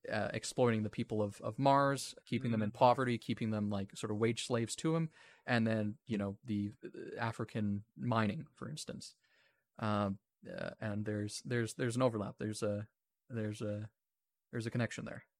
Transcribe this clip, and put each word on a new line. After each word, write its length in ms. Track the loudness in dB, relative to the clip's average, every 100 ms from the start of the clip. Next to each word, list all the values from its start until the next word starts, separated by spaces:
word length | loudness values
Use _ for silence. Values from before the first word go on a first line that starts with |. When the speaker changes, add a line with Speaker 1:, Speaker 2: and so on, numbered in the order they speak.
| -4
Speaker 1:
uh, 180 | -2 -2
exploiting 480 | -2 -4 2 4 4
the 60 | 0
people 320 | -4 -2 0
of, 180 | 0 -2
of 180 | -6 2
Mars, 560 | 6 6 6 0 -4 -12 -4
keeping 260 | -2 0
them 120 | 2
in 80 | 0
Speaker 2:
Mm. 40 | 6
Speaker 1:
poverty, 420 | 8 8 4 0
keeping 340 | -2 -2 0
them, 180 | 0 0
like, 260 | -2 -4 -6
sort 120 | -4
of 60 | 2
wage 300 | 2 2 0
slaves 260 | 0 0 -2
to 180 | 0 2
him, 140 | 0 -6 -20 -14 0
and 220 | 2 4
then, 280 | 2 0 -4 -4
you 100 | -2
know, 200 | -2 -4 -2
the, 260 | -2 -2 -6
uh, 360 | -14 -12 -10 -4
African 640 | -4 -4 -4 -2 0 -2 -6 -6
mining, 500 | 0 2 2 0 -8 _
for 140 | -10
instance. 440 | -8 -8 -10 -12 _ _ _ _ _ _ -6
Um, 400 | -2 0 0 -2 _ _ -12
uh, 220 | -8 -8 -6
and 260 | -4 -2 -2
there's, 380 | -2 -4 -6 -2
there's, 280 | 0 -2
there's 240 | -2 -2 2
an 40 |
overlap. 340 | 2 2 -4 -4
There's 240 | -6 -2
a, 240 | -2 -2 -6 _ _ _ _
there's 320 | -4 -4 -4
a, 280 | -4 -4 -8 _ _ _ _ _ _
there's 140 | -6 -2
a 60 |
connection 340 | 0 -2 -4 -8
there. 180 | -10 -14